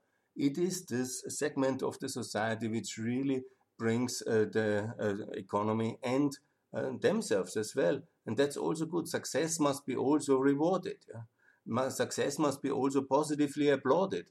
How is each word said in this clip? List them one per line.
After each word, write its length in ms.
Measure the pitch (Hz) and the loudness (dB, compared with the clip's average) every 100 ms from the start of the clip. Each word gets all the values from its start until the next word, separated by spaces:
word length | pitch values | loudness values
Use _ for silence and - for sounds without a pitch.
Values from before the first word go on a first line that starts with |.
| _ _ _ | _ _ _
It 220 | - 139 143 | -2 -2 0
is 300 | 180 185 - | -2 -2 -4
this 360 | 123 127 - - | -4 -4 -6 -8
segment 540 | - - 139 135 131 | -4 -2 0 0 0
of 160 | 135 117 | -4 -6
the 100 | 135 | -8
society 600 | 131 110 107 113 110 113 | -8 -4 -2 -2 -2 -2
which 280 | 110 98 - | -4 -6 -6
really 460 | 110 123 135 135 131 _ _ _ | -2 0 0 -2 -4 _ _ _
brings, 440 | 113 117 123 - - | 0 2 0 -2 0
uh, 200 | 113 104 | 2 4
the, 440 | 110 110 104 110 - | 2 2 2 -2 -2
uh, 320 | 107 101 - | -2 -2 -4
economy 640 | - 98 104 107 110 113 117 | -10 -4 0 2 0 0 -2
and, 300 | 123 135 147 143 _ _ _ | 0 2 2 -2 _ _ _
uh, 180 | - 135 123 | -4 -4 2
themselves 560 | 147 214 208 101 90 107 | 2 2 2 0 0 -4
as 200 | 104 135 | -2 0
well. 240 | 170 147 - _ - | 2 0 -6 _ -6
And 80 | |
that's 220 | 117 143 - | 0 0 0
also 300 | 165 160 160 | -2 -2 -2
good. 220 | 170 165 | -4 -4
Success 520 | 120 - 127 160 165 | -6 -2 -2 -2 2
must 240 | 143 135 - | 2 0 -4
be 80 | |
also 440 | 117 123 151 139 135 | -2 2 2 4 4
rewarded, 580 | 135 143 160 185 185 - - | 4 4 2 0 -2 -10 -14
yeah? 100 | 113 117 _ _ _ - | -14 -16 _ _ _ -4
Ma-, 240 | 117 131 | 0 0
success 480 | - 120 - 139 143 | 0 -2 0 -2 2
must 240 | 147 120 | 0 0
be 80 | 135 | -2
also 320 | 117 135 139 | 0 2 2
positively 680 | 131 135 147 147 147 147 143 | 2 2 2 0 0 2 2
applauded. 560 | 135 127 160 190 87 - | 4 4 4 2 -2 -8